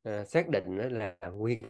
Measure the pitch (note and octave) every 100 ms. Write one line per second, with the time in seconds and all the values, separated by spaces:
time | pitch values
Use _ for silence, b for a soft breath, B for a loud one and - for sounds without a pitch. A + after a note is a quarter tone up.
0 | A2+ G#2 G2+ E3 E3 G#2 F#2 F#2+ B2+ A#2
1 | G2 F2 F2 G2+ A2+ A#2